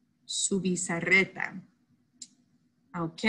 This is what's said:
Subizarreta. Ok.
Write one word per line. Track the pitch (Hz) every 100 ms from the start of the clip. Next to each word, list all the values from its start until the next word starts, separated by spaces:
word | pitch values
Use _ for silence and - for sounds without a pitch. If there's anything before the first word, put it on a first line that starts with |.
| _ _ -
Subizarreta. | - - 196 185 180 - 170 180 190 185 - - 185 - _ _ _ _ _ - _ _ _ _ _ _
Ok. | 175 160 -